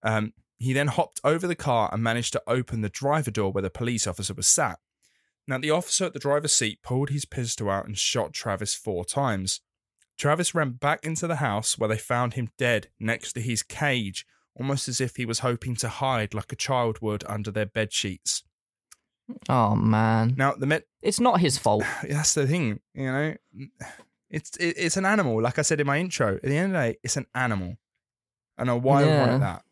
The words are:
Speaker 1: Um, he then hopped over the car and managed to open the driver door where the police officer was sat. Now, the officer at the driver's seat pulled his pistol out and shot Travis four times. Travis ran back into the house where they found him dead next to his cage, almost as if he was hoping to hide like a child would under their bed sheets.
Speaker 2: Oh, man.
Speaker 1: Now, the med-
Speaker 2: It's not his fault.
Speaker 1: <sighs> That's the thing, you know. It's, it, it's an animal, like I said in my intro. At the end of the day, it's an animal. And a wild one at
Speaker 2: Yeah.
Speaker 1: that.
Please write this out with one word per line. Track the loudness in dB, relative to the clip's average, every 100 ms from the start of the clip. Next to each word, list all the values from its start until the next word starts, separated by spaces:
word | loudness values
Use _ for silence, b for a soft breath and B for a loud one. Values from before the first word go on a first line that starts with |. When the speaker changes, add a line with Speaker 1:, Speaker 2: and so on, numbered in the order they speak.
Speaker 1:
Um, | 2 0 0 -8 _ _
he | -2
then | 2 2
hopped | 0 -2 0
over | 2 2 0
the |
car | -2 2 2 2
and | 2
managed | 0 0 0
to | -4 0
open | 0 0 -2
the | -4
driver | -2 0 0 0
door | 0 0
where | 0
the | -4
police | -2 -2 -2 -2
officer | -4 -6
was | -2 2
sat. | 2 2 -4 _ _ _ _ _ _ -6
Now, | -4
the | 0
officer | 0 0 -2 -2
at |
the | -4
driver's | 0 0 2
seat | 2 2 -4
pulled | -4 -2 0
his | -2
pistol | -6 -6 -4 -2 0
out | 0 -2
and | -2
shot | 0 0 -2
Travis | -4 -4 -4 -2
four | -4 -4 -4
times. | -4 -2 0 0 -2 -6 _ _ _ _ _ _
Travis | 0 2 2
ran | 0 -2
back | -2 -2 -2
into | -4 -4 -2
the | -2
house | 0 0 0 2
where | 2
they | 2
found | 2 2 2
him | 0 -4 _
dead | 2 2 0 _
next | -2 -2 -4
to | -6
his | -2 -2
cage, | -4 -2 0 2 -2 -6 -14 _ _ -6
almost | -2 -2 -2
as | -2
if | -2 -4
he | -4
was | -2
hoping | -2 -2 -4 -4
to | -4
hide | -2 -2 0 -2
like | -4 -8
a | -8
child | -2 0 0 -2
would | -2 -4 -4
under | -6 -4
their | -4 -4
bed | -2 -2
sheets. | -2 -4 -6 -4 -6 -6 _ _ _ _ -20 _ _ _ -16 -2
Speaker 2:
Oh, | 2 4 4
man. | 4 4 4 2 2 2
Speaker 1:
Now, | 0
the | 0 0
med- | -2 -4 _
Speaker 2:
It's | -2 2
not | 4 4
his | 4 2
fault. | 2 2 0
Speaker 1:
<sighs> | -6 -4
That's | -2 0
the | 2 2
thing, | 2 0 -4 _
you | -8 -4
know. | -2 -2 -4 _ -18 -18 _ B B B _ _
It's, | -8 -8 -4
it, | -2 0
it's | -2 0
an |
animal, | 2 2 2 2
like | 2 2
I |
said | 0 2
in | 2
my | 0
intro. | 0 0 0 0
At |
the | 0 0
end | 0
of | 0
the | 0
day, | -2
it's | -4 -4
an | -4
animal. | -2 0 0 -4 -10 _ _ _ _ _ _ _ _
And | 0
a | 2
wild | 4 6 6
one | 6 4
at |
Speaker 2:
Yeah. | 4
Speaker 1:
that. | 0 -2 _